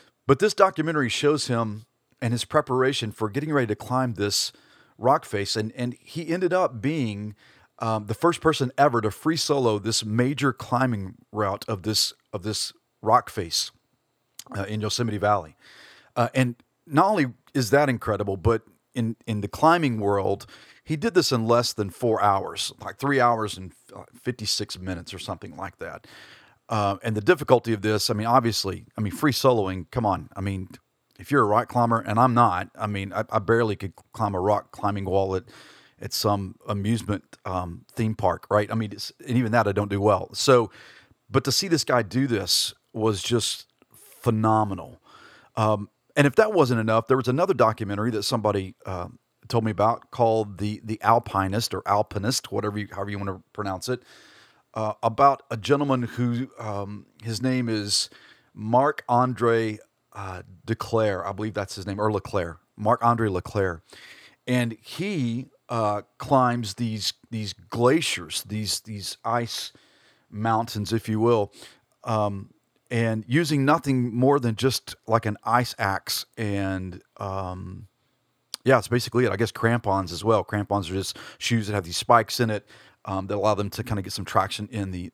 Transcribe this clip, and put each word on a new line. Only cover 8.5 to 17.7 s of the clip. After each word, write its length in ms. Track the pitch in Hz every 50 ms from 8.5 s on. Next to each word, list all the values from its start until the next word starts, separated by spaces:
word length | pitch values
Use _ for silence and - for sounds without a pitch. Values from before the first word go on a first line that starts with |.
| 147 - 135 123 -
ever 240 | - 143 143 120 113
to 80 | 107 107
free 260 | - - - 156 165
solo 440 | 143 - - 143 139 123 113 107 104
this 260 | 98 117 110 - 110
major 480 | 107 110 117 123 135 147 127 143 135 -
climbing 640 | - - - 123 123 131 127 113 98 95 92 - _ _ _
route 340 | - 107 104 95 98 - -
of 160 | - 110 92 90
this, 300 | 107 107 - - - - _ _ _
of 120 | - 98 90
this 280 | 107 101 - - - - _ _ _ _ _
rock 280 | - 107 120 120 - -
face, 420 | - 110 87 156 - - - - - _ _ _ _ _ _ _ _ _ _ _ _ - - - -
uh, 80 | 98 98
in 160 | 104 107 110
Yosemite 380 | 107 104 - - 120 110 104
Valley. 400 | 98 104 104 104 95 80 78 - _ _ - - - - - - - _ _ -
Uh, 140 | 123 117 - -
and 220 | 131 127 123 120 _ _ _ _ _ _
not 200 | - 135 151 190
only 260 | 202 214 180 139 123 - _ _ _ -
is 180 | 139 120 95